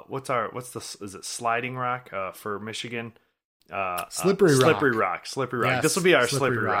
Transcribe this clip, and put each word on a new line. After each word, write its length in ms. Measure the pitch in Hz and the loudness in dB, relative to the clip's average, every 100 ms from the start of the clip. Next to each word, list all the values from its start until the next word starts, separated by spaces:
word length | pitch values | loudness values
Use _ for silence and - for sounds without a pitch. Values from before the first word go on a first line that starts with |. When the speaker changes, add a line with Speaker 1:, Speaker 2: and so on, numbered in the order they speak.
| - | -8
Speaker 1:
what's 220 | 135 135 | -8 -2
our, 200 | 123 104 | -2 -2
what's 200 | 123 - | -6 -10
the, 80 | 113 | -12
s-, 180 | - - | -12 -12
is 120 | 101 90 | -12 -12
it 100 | - | -10
Sliding 500 | - 117 117 123 127 | -4 -2 -2 -2 -6
Rock, 360 | 123 123 - | -4 -6 -6
uh, 180 | 98 95 | -8 -8
for 280 | - 107 101 | -8 -8 -8
Michigan? 540 | 110 107 120 117 113 - _ _ _ _ - | -8 -10 -8 -8 -10 -14 _ _ _ _ -10
Uh, 40 | 95 | -4
uh, 340 | 92 87 - | -4 -4 -6
Speaker 2:
Slippery 440 | - 185 185 185 | -2 0 4 6
Rock. 80 | 135 | 6
Speaker 1:
Slippery 300 | 143 - 139 110 | 6 4 4 2
Rock. 280 | 95 85 - | 0 -2 -6
Slippery 320 | 135 127 123 | -6 -4 0
Rock. 120 | 110 | 0
Speaker 2:
Yes, 100 | 127 | 2
Speaker 1:
This 120 | 151 190 | 0 2
will 60 | |
be 120 | 180 147 | 6 6
our 120 | 120 | 6
Speaker 2:
Slippery 280 | 135 131 117 | 2 2 0
Speaker 1:
Slippery 100 | 104 | 0
Rock, 100 | 101 | 0